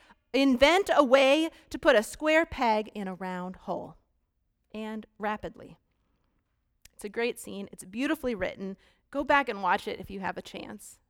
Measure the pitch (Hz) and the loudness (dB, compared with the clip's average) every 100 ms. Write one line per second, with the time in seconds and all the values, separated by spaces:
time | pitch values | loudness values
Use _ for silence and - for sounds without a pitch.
0 | _ _ _ 254 277 240 277 359 392 294 | _ _ _ 2 4 6 6 6 4 4
1 | 277 262 262 294 320 - _ 285 320 233 | 6 6 6 4 2 -6 _ 0 4 4
2 | 220 - 302 311 330 - 240 214 214 214 | 2 -2 2 2 2 0 0 0 -2 -8
3 | 190 185 185 180 185 185 - 170 - - | -10 -8 -8 -8 -10 -10 -8 -8 -8 -18
4 | _ _ _ _ _ _ _ 214 214 220 | _ _ _ _ _ _ _ -12 -10 -10
5 | - - 208 214 170 - 170 165 _ _ | -12 -8 -6 -6 -8 -14 -20 -20 _ _
6 | _ _ _ _ _ _ _ _ _ - | _ _ _ _ _ _ _ _ _ -16
7 | 208 214 240 - - 196 208 - 185 214 | -12 -6 -4 -6 -10 -12 -12 -16 -14 -6
8 | 285 311 254 208 180 - 190 190 _ _ | -4 -2 -4 -4 -6 -6 -10 -12 _ _
9 | _ 277 254 285 269 202 185 202 - - | _ -6 2 2 2 -2 0 0 -2 -10
10 | - 190 185 185 - - - 214 - - | -10 -8 -8 -8 -12 -14 -14 -16 -20 -20
11 | _ | _